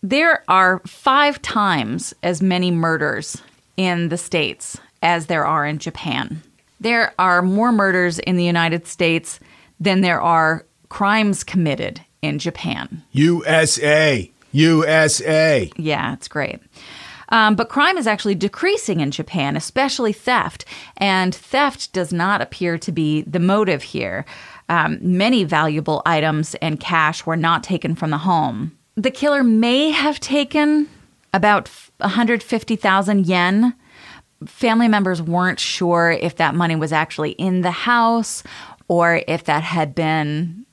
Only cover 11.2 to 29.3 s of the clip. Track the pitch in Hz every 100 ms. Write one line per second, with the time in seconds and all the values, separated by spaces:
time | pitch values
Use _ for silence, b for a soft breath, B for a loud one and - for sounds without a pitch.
11.2 | 208 185 - 196 160 135 - - _ _
12.2 | 156 147 170 165 - - - 160 _ 131
13.2 | 156 170 151 160 156 - 147 151 156 127
14.2 | 92 _ _ 139 160 160 156 160 156 -
15.2 | 151 156 160 139 92 - 156 147 - -
16.2 | - 151 135 - _ B B B B B
17.2 | B 226 214 214 233 - 302 381 220 208
18.2 | 214 190 196 - 359 427 - 170 143 147
19.2 | 160 185 139 151 - - 277 - 226 208
20.2 | - 240 170 - - B B - 196 190
21.2 | 180 - - 269 285 - - 185 170 175
22.2 | 180 202 - - 175 165 - 160 151 151
23.2 | 151 170 175 202 202 147 - - 104 92
24.2 | - B B B - 170 156 156 180 180
25.2 | 214 247 170 160 156 156 156 151 - 160
26.2 | 156 156 156 - 165 151 - 170 156 165
27.2 | - 165 165 165 - 175 156 165 160 156
28.2 | 175 170 147 107 156 _ _ - 233 262
29.2 | 285